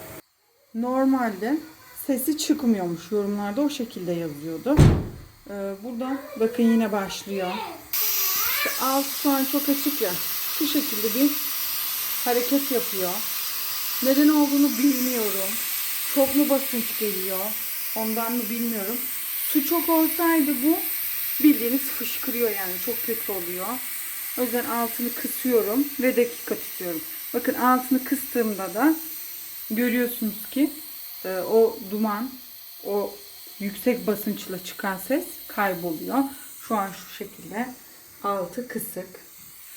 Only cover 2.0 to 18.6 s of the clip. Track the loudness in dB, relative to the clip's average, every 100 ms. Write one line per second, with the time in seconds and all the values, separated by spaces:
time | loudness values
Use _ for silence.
2 | 0 0 2 0 2 2 4 2 2 -4
3 | -2 0 0 0 -2 2 0 0 -6 -6
4 | -2 -2 -4 -6 -8 -4 4 8 8 8
5 | 0 -10 -18 -20 -12 -8 -6 -8 -8 -6
6 | -4 -6 -6 -2 0 4 6 6 4 0
7 | -2 -6 -6 -4 -4 -4 -8 -12 -10 -4
8 | -2 0 0 0 0 0 0 0 2 2
9 | 0 0 2 4 2 2 2 0 0 0
10 | -2 -2 -4 -4 -4 -2 0 2 0 -2
11 | 0 4 4 2 -4 -4 -4 -4 -4 -4
12 | -4 -2 0 2 2 2 2 0 -2 -2
13 | -2 -4 -6 -6 -6 -6 -6 -6 -4 0
14 | 4 8 8 8 6 6 4 4 4 4
15 | 0 0 0 -2 -4 -4 -4 -4 -4 -4
16 | 0 2 4 4 4 4 0 -4 -4 -2
17 | -2 -2 -4 -4 -4 -6 -6 -8 -6 -4
18 | -2 -2 -2 -2 -2 -2